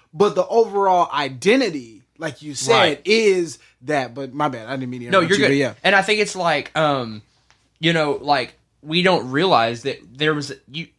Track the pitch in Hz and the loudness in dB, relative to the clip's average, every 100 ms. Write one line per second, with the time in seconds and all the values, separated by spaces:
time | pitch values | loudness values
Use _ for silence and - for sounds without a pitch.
0 | _ 156 202 185 165 233 220 202 196 180 | _ 0 0 0 0 2 2 2 2 2
1 | 170 143 143 131 180 262 233 151 117 107 | 2 -2 -6 -2 2 2 2 -4 -12 -20
2 | _ _ 160 131 151 127 127 131 139 143 | _ _ -10 -10 -12 -8 0 2 2 0
3 | 185 220 214 185 165 - _ _ 127 147 | 0 2 4 2 -2 -8 _ _ -4 -4
4 | 123 120 135 143 147 123 110 135 123 123 | -4 -8 -12 -4 -4 -4 -8 -8 -8 -10
5 | 120 190 170 202 208 139 131 - 180 196 | 0 2 2 2 2 2 0 -2 0 2
6 | 214 214 202 190 170 147 - 156 151 139 | 2 0 -2 -2 -2 -2 -2 -2 0 0
7 | 117 107 - _ _ _ _ _ 160 165 | -4 -12 -18 _ _ _ _ _ 0 0
8 | 147 131 143 143 117 - _ _ 147 170 | 0 -2 0 0 0 -12 _ _ -4 0
9 | 180 170 120 135 185 135 117 117 135 - | 2 2 0 0 2 4 2 -2 -6 -8
10 | - 127 151 151 135 - _ 147 165 | -12 -4 -2 -2 -6 -12 _ -14 -14